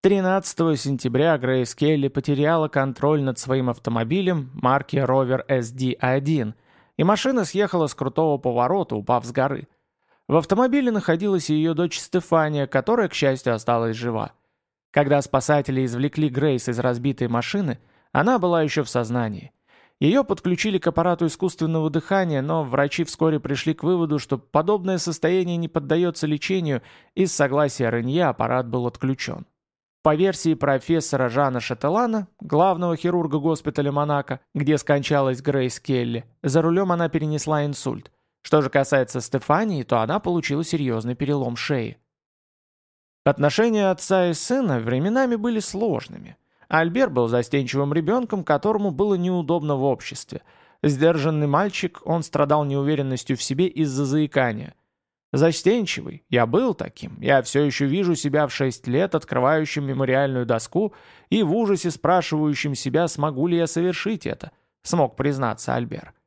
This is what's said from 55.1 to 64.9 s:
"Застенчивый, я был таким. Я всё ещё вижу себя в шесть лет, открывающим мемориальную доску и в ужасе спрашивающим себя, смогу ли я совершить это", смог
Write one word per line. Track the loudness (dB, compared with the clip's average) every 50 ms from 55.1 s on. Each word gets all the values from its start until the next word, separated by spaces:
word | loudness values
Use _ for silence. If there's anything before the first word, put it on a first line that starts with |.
| _ _ _ _ 0
"Застенчивый, | 4 4 4 4 2 2 2 2 2 0 -2 -4 -8 -8 -12 -14 -16 _ _
я | 2 2 2
был | 4 2 2 2 2 -2
таким. | -4 -6 -10 -10 -14 -16 -16 -14 -6
Я | 0 2 4 4 2
всё | 2 0 2 2
ещё | 2 0 0 0
вижу | 0 0 0 2 0 0
себя | 0 0 0 2 2 0
в | 0 0
шесть | -2 -2 -2 -2 -4 _
лет, | -2 0 0 0 0 0
открывающим | -4 -4 -2 -2 2 2 4 2 2 0 -2 -4 -6 -4
мемориальную | -4 -2 -2 0 2 2 2 2 2 0 -2 0
доску | 0 0 -2 -2 -4 -2 -2 -2 -2 -4 -10 -20 -20 -20 -20 _ _
и | 0 2 2
в | 2 2
ужасе | 2 2 2 0 0 0 -4
спрашивающим | -6 -2 _ 2 4 4 2 0 -2 0 0 0 0 -2 -2 -4 -4
себя, | -4 -6 -2 0 0 0 0
смогу | -2 -2 -2 -2 0 0 0 0
ли | 2
я | 2 0
совершить | 0 0 -2 -2 -2 -2 -2 -4 -4 -6 -4 -6
это", | -8 -8 -8 -12 -18 _ _ _ _ _ _ _
смог | -2